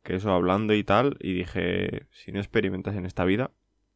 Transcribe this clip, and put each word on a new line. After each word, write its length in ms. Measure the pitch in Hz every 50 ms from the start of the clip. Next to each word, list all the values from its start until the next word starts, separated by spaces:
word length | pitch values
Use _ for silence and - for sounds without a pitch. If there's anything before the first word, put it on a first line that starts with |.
que 140 | _ - 90
eso 160 | 95 101 104
hablando 420 | 95 90 90 90 92 104 110 107 107
y 100 | 104 101
tal, 320 | - 98 107 127 143 139 -
y 140 | - 92 92
dije, 760 | 90 90 - - 95 90 87 92 95 92 92 - - - _
"Si 200 | _ - - -
no 80 | - 98
experimentas 560 | 101 - - 113 98 95 92 92 92 98 101
en 100 | 101 90
esta 200 | 92 - - 90
vida, 260 | 92 95 113 127 - _ _ _ _ _ _ _ _ _